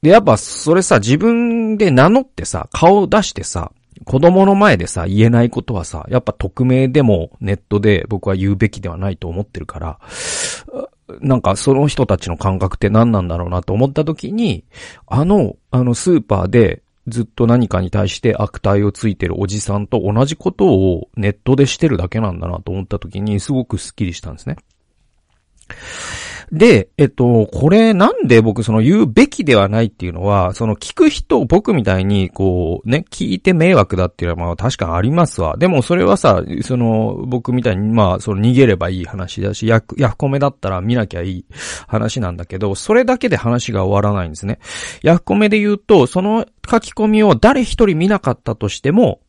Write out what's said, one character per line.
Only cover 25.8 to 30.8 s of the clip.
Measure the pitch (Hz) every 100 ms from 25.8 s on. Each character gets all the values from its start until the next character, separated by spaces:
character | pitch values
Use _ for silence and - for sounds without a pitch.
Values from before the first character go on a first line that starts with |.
| - - - - - - -
で、 | 156 226 131 92 -
え | 143
っ |
と、 | - 123 120 107
こ | - 147
れ | 202 226
な | 196 202
ん | 480 311
で | 117
僕 | 110 104
そ | 113
の | 110
言 | 113 208
う | 190
べ | 110 285
き | -
で | 156 113
は | 98
な | 110
い | 117
っ |
て | _
い | 90
う |
の | 85
は、 | 98 101 90
そ | - 113
の |
聞 | 104